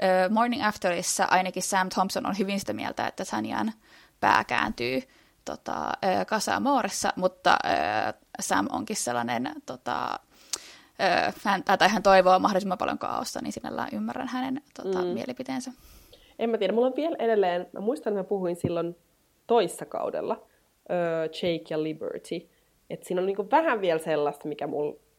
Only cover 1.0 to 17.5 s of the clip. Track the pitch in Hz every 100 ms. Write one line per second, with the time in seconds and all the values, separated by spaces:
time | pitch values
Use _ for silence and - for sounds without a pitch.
1 | 180 - 190 180 185 180 - 190 185 -
2 | 190 - - 190 190 196 - 104 - -
3 | - - 196 - 110 117 220 - _ -
4 | - - - - - - - - 120 262
5 | - _ _ _ - - - - 78 -
6 | 196 185 185 214 - - 233 254 202 -
7 | 208 - 185 - 175 - - 69 78 107
8 | - - _ - - 190 - - 220 208
9 | - 120 120 120 127 302 - - - -
10 | 127 - _ _ - - - - - -
11 | 190 170 - - 214 190 - 190 185 214
12 | 196 190 185 185 - 190 202 180 - -
13 | - - - - - - - - - 214
14 | 220 - 247 254 262 262 - - - 185
15 | 180 180 - 247 254 262 254 - - -
16 | - - _ - 233 220 190 220 254 262
17 | 320 - 226 214 185